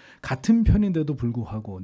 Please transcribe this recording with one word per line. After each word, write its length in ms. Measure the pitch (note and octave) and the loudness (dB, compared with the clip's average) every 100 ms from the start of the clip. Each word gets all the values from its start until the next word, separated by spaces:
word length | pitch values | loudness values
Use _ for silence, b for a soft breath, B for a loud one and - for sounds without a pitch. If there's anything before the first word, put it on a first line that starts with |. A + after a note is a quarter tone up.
| B B | B B
같은 400 | - C3 - A3+ | -8 -4 2 4
편인데도 540 | G#3+ G#3 G3+ D#3+ D3+ C3+ | 6 4 4 0 -2 -2
불구하고 640 | A#2+ A#2+ G#2+ A2 G#2+ F#2 | -4 -4 -6 -8 -10 -8